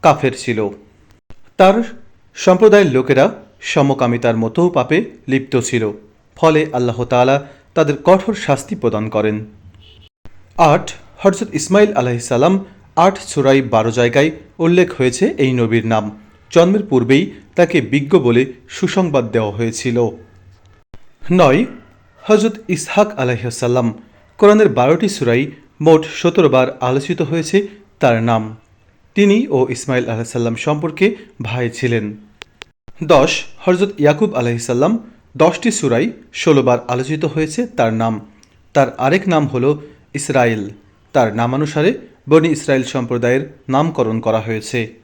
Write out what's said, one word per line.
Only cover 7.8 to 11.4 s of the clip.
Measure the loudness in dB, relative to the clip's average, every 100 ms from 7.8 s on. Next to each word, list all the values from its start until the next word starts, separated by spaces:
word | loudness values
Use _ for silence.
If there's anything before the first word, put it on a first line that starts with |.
| -2 0 2
কঠোর | 2 2 -6
শাস্তি | -2 -4 -4 -4
প্রদান | -2 -2 -4
করেন। | -2 -2 -4 -10 -20 -20 -20 -20 -20 -20 _ -20 -20 -12 2 4
আট, | 4 -2 -16 -20 0
হযরত | 0 0